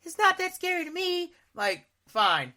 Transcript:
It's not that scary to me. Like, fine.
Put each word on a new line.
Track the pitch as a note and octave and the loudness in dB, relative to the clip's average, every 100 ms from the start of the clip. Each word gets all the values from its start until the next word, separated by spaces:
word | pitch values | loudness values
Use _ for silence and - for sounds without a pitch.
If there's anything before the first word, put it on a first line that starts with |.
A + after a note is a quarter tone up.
It's | - - | -14 2
not | G#4 F#4 | 2 2
that | F#4 - | -2 -4
scary | F4+ F4+ D4+ | -2 -2 -4
to | |
me. | D#4+ F#4 F4+ E4+ _ _ | -4 -2 -2 -4 _ _
Like, | - G3+ F3 _ _ _ | -4 -2 -2 _ _ _
fine. | A3 G3+ E3 B2+ | 2 4 4 0